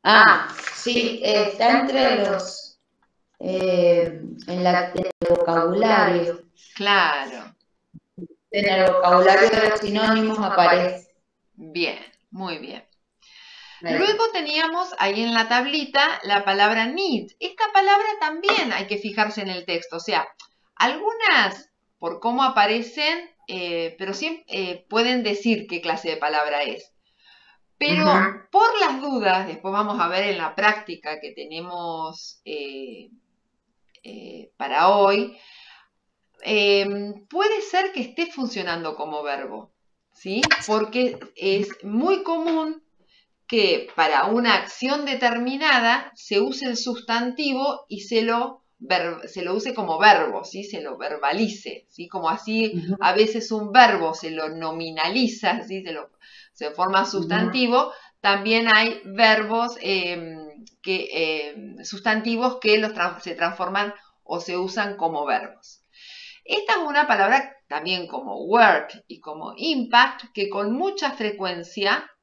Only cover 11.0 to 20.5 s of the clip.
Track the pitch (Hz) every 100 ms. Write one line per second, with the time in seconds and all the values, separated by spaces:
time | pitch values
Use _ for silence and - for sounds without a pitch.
11 | _ _ _ _ _ - 160 160 165 -
12 | - _ _ 185 185 156 - - _ _
13 | _ _ _ - - - - - 170 -
14 | 403 427 453 392 302 302 320 339 359 -
15 | 196 208 233 233 226 240 262 302 277 277
16 | 302 - 196 202 202 196 208 226 233 330
17 | 392 240 202 _ 359 381 427 403 392 403
18 | 427 415 311 320 370 427 269 170 196 202
19 | 208 208 214 214 196 180 175 170 - 202
20 | 208 170 - _ -